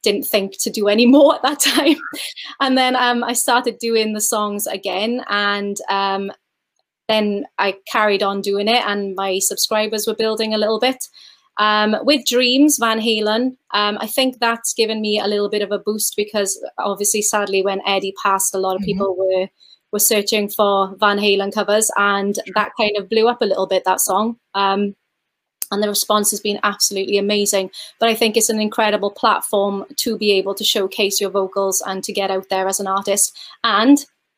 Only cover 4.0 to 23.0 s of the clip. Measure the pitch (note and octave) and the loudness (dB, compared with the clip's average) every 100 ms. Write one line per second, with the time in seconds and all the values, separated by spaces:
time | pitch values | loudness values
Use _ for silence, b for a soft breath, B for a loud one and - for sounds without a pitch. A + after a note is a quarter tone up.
4 | A3 G#3+ G#3 A3 G#3 G3+ - F#3+ G3 F3+ | 0 -2 -2 -2 -2 -4 -6 -6 -6 -4
5 | A3 A#3+ - G3+ G3+ G3+ G3+ G3+ - G3 | -2 -4 -2 -2 0 -2 -4 -8 -4 -2
6 | G3 G3 G3 - _ _ _ _ _ _ | 0 -2 -6 -10 _ _ _ _ _ _
7 | - A3 G#3+ G3+ - - G3+ F#3+ - A#3+ | -2 0 2 -2 -6 -4 -4 -4 -6 0
8 | G#3+ G3+ G3+ G3 G3 G3+ G#3 A#3+ G#3 G3+ | 2 2 0 -2 -2 -2 0 0 0 -4
9 | G3 F#3+ G3 F#3+ - G3 - A3 G#3+ G#3+ | -4 -4 -4 -2 -2 -2 -2 0 -2 -4
10 | G#3+ A3 A3 A3 A3 G#3+ G#3 A3 B3 C4 | -4 -2 -2 -2 -2 0 0 0 0 -2
11 | - B B B B - G#3+ G#3+ G#3+ G#3+ | -10 B B B B -2 2 4 2 2
12 | A3 D4 - A#3+ B3 B3+ D4+ C#4+ A3+ A3+ | 2 2 2 2 2 4 4 4 0 0
13 | A3+ A3 G#3+ A3 B3+ B3+ _ G#3 G#3 G#3 | 0 0 0 0 -2 -4 _ -2 0 -2
14 | A3 - C4 B3 A#3 A#3 - - A3 A3 | -4 0 0 0 -2 -2 -4 -2 -2 0
15 | G#3+ G#3 G3 G#3 G3+ G#3 G3+ G3+ G3+ G#3+ | -2 -2 0 -2 -2 -2 -2 -4 -4 -4
16 | - - G#3 G#3+ G3 - - - G3+ G3 | -4 -4 -2 -2 -2 -4 -8 -6 -4 -2
17 | G#3 - G#3 G#3+ G3+ G3 F#3+ F#3+ - G3 | 0 0 0 0 0 0 0 -2 -2 -2
18 | F#3+ F#3+ G3+ F#3+ - G3 F#3+ F#3 F#3+ F3+ | -2 -4 0 0 0 -2 -2 -2 -2 -2
19 | G3 F#3 F#3+ F#3 F#3+ b b b _ G#3+ | -2 0 0 0 -2 b b b _ -2
20 | - G#3+ G3+ A3 G3+ - G3+ G3 F#3+ F#3+ | 0 0 0 -2 -2 0 2 2 0 0
21 | G#3 G3+ G#3 G3 G3 G#3+ G3 G#3+ A3 - | 0 2 2 2 0 -2 0 2 2 0
22 | G3+ G3+ G3 G3 - F#3+ G#3+ - G#3+ G#3 | 2 2 0 -2 -4 -2 -2 -2 -2 -2